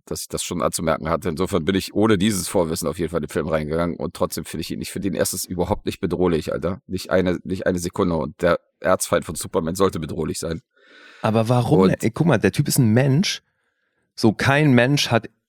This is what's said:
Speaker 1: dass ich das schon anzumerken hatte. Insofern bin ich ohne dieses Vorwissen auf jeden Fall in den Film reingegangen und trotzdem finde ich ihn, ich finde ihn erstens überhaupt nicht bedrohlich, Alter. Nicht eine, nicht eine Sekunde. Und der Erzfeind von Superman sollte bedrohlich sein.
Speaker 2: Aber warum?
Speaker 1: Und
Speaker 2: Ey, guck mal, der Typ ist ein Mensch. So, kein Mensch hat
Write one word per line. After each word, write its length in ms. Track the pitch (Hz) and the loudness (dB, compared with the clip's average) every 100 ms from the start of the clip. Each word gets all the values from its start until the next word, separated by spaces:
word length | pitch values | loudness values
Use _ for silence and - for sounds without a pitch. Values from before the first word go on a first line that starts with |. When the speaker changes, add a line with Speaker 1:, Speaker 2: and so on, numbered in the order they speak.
| - | -12
Speaker 1:
dass 160 | 82 | -10
ich 60 | - | -8
das 140 | 82 | -8
schon 180 | - 87 | -6 -2
anzumerken 460 | 87 - 80 76 78 | -2 -2 -2 -2 0
hatte. 180 | 85 92 | -2 -2
Insofern 360 | 76 92 92 | -2 -2 0
bin 100 | 80 | 0
ich 200 | 95 - | 0 -2
ohne 220 | 98 110 101 | 0 2 4
dieses 320 | 107 95 - | 2 0 -2
Vorwissen 380 | 98 82 85 76 | 0 0 -2 -4
auf 100 | 82 | -4
jeden 120 | 80 | -4
Fall 80 | 85 | -4
in 80 | 73 | -4
den 60 | |
Film 160 | 90 78 | -4 0
reingegangen 480 | 78 76 80 85 - | -2 0 -2 -2 -4
und 180 | 87 | -8
trotzdem 300 | - 90 - | -4 -4 -4
finde 180 | 76 78 | -10 -10
ich 80 | 82 | -8
ihn, 100 | - | -8
ich 100 | - | -8
finde 180 | - 95 | -6 -4
ihn 60 | |
erstens 300 | - - 92 | -2 -2 -4
überhaupt 400 | - 90 90 104 | -6 -4 -2 -2
nicht 160 | 98 - | -4 -4
bedrohlich, 520 | 95 82 90 78 78 | -4 0 2 2 -2
Alter. 280 | 71 80 - - | -4 -4 -6 -8
Nicht 240 | 92 - | -10 0
eine, 280 | 92 90 87 | 0 2 -2
nicht 220 | - 92 - | -4 -4 -2
eine 120 | 90 | -2
Sekunde. 340 | 87 - 92 80 | -4 -2 0 0
Und 240 | 69 - | -4 0
der 200 | 87 85 _ _ | 2 2 _ _
Erzfeind 440 | 85 92 - 85 | 0 0 2 -2
von 100 | - | -2
Superman 400 | 80 - 98 80 | -10 -4 -4 -4
sollte 240 | 95 95 87 | 0 0 0
bedrohlich 380 | 76 - 76 71 | -8 -6 -6 -4
sein. 220 | 82 82 _ _ _ - - - | -6 -8 _ _ _ -20 -20 -4
Speaker 2:
Aber 260 | 113 110 110 | 0 2 4
warum? 320 | 123 117 160 | 2 4 4
Speaker 1:
Und 220 | 185 - | 4 4
Speaker 2:
Ey, 80 | - | -2
guck 160 | - 160 | 0 2
mal, 100 | 113 | 4
der 140 | 98 | 2
Typ 160 | - 143 | 2 0
ist 100 | - | 2
ein 140 | 113 | 4
Mensch. 500 | 113 139 139 208 - _ _ _ _ _ _ _ | 4 4 2 2 -4 _ _ _ _ _ _ _
So, 180 | - 110 | 0 2
kein 400 | - 131 139 156 | 2 2 4 6
Mensch 380 | 123 123 143 - | 6 4 2 2
hat 180 | 113 - _ | 0 -2 _